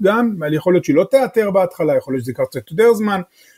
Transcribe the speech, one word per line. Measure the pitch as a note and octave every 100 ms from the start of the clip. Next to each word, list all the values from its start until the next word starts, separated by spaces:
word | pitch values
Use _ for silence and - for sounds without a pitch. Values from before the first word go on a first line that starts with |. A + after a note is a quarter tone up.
גם, | F#3+ A3 A#3+ G3 D3+
יכול | D#3 F#3
להיות | F3+ -
שהיא | D3
לא | G3
תיאטר | C4+ B3+ - G#3
בהתחלה, | G3 F3+ - D#3 C3+
יכול | -
להיות | C3
שזה | B2
ייקח | B2
קצת | C3 C3+ -
יותר | D#3+ A#3
זמן. | A3 G#3+ G3 F3+ _ _